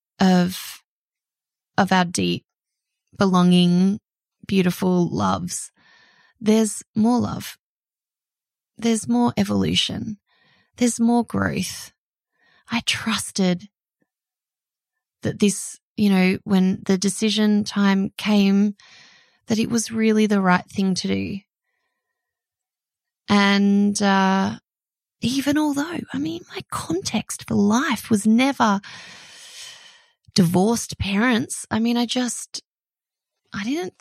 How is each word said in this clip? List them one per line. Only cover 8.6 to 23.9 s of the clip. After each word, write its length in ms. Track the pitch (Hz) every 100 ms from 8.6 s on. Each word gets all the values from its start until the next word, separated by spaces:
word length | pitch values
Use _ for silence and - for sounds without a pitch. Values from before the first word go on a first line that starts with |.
| _ -
There's 300 | 233 226 -
more 260 | 240 240 -
evolution. 800 | 196 202 185 - - - 113 104 _ _ _ _ _ -
There's 220 | 240 -
more 240 | 233 240 226
growth. 680 | 196 190 - 180 - - _ _ _ _ _ _ _ -
I 120 | 233 -
trusted 840 | - 226 208 - 196 185 175 - _ _ _ _ _ _ _ _ _ _ _ _ _ _ _
that 160 | - 110
this, 400 | 202 190 - - _ -
you 120 | 208
know, 280 | 190 185 190
when 360 | - 190 185 190 -
the 120 | 190
decision 680 | 196 - 220 208 214 208
time 480 | 208 202 196 196 196 -
came, 580 | 208 208 196 196 208 202 _ - - _ _ _ -
that 120 | 220
it 100 | 226
was 220 | 233 220
really 360 | 226 220 214 214
the 140 | 202
right 240 | 190 180 -
thing 280 | - 190 180
to 120 | 196
do. 300 | 196 196 196 - _ _ _ _ _ _ _ _ _ _ _ _ _ _ _ _ _ -
And, 720 | 208 196 202 202 202 202